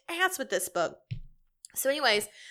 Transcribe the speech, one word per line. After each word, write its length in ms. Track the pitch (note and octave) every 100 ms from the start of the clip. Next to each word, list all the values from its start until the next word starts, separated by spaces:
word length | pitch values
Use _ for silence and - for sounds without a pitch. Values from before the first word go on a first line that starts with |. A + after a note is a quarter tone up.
| -
ass 280 | E4+ F#4 F4+
with 140 | B3+
this 180 | F3+ -
book. 300 | F3+ D#3+ - - - - - _ _ - -
So 120 | C4
anyways, 380 | C#4+ B3 G#3 G#3 - -